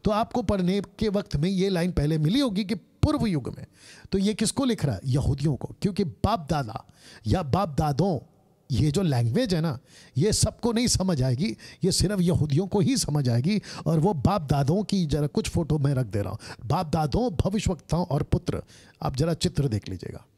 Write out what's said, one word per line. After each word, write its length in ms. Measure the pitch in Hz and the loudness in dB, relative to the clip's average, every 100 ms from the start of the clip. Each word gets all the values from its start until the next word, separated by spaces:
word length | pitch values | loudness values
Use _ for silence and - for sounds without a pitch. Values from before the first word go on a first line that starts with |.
तो 60 | - | 0
आपको 320 | 208 226 240 | 0 -2 -4
पढ़ने 400 | 202 202 180 202 - - | -2 0 2 0 -4 -4
के 100 | 220 | -2
वक्त 280 | 202 202 143 | -2 -2 -2
में 140 | 170 | 0
ये 180 | 196 196 | 0 0
लाइन 240 | 180 180 | 0 0
पहले 260 | 170 147 156 | 0 0 2
मिली 220 | 151 240 | 2 2
होगी 240 | 277 190 | 0 -2
कि 100 | 202 | -4
पूर्व 520 | 208 _ _ 294 302 233 | -6 _ _ 2 2 0
युग 300 | 160 117 - | -2 -4 -12
में। 80 | - _ - - - | -16 _ -20 -20 -4
तो 60 | 196 | 0
ये 160 | 196 | 0
किसको 300 | 214 220 - | 0 0 0
लिख 200 | 269 220 | 0 0
रहा 100 | 143 | 0
है? 60 | - | -2
यहूदियों 520 | 135 127 - 139 147 127 | 0 0 2 0 0 -2
को, 180 | - - | -6 -4
क्योंकि 220 | 196 190 | -4 0
बाप 420 | 190 107 190 214 143 | -4 0 0 0 0
दादा 340 | 156 120 - - _ - - - | -2 -2 -8 -14 _ -20 -10 0
या 160 | 170 | 0
बाप 260 | 156 160 196 | 2 0 0
दादों, 500 | 135 151 131 190 147 - _ _ _ _ | 0 0 2 2 0 -4 _ _ _ _
ये 180 | 120 151 | 2 2
जो 120 | 147 | 2
लैंग्वेज 520 | 185 127 117 147 254 | 2 2 2 2 2
है 60 | 175 | 0
ना, 180 | 165 - _ - - - | 0 -4 _ -20 -8 0
ये 160 | 196 | 0
सबको 400 | - - - 240 | 2 0 0 0
नहीं 140 | 220 247 | 2 2
समझ 360 | - 190 160 | 0 0 2
आएगी, 340 | 131 123 214 220 - - | 2 0 -2 -4 -14 -2
ये 80 | 196 | 0
सिर्फ 280 | - 170 208 | 2 0 2
यहूदियों 460 | 175 147 147 139 190 | 2 2 2 0 0
को 140 | 208 | 2
ही 160 | 190 262 | 2 2
समझ 320 | - 147 123 | 0 0 2
आएगी। 340 | 117 143 208 - - - | 2 2 -2 -4 -6 0
और 140 | 165 | 2
वो 140 | 160 | 2
बाप 280 | 185 117 196 | 2 0 0
दादों 400 | 143 147 135 180 | 0 0 2 0
की 240 | 202 196 160 | 0 0 0
जरा 200 | 151 147 | 0 0
कुछ 220 | - 220 | -2 -2
फोटो 300 | 175 160 151 | -2 0 0
मैं 160 | 139 | 2
रख 120 | 135 117 | 0 -2
दे 160 | 101 | -4
रहा 80 | 98 | -4
हूँ। 80 | 98 - - 107 | -8 -12 -16 -2
बाप 200 | 151 170 | -2 0
दादों, 440 | 160 156 - 247 | -2 0 0 -2
भविष्यवक्ताओं 760 | 165 - 208 - 175 - 160 180 | -2 -2 0 -2 -4 -2 -2 0
और 160 | 143 | -2
पुत्र, 400 | - 120 - - - - - _ | 0 -2 -2 -6 -8 -20 -20 _
आप 140 | - 135 | -6 0
जरा 180 | 160 | 0
चित्र 340 | 160 180 - 139 | 0 -2 0 0
देख 200 | 104 - | -2 -4
लीजिएगा। 380 | 90 - - - | -10 -10 -14 -18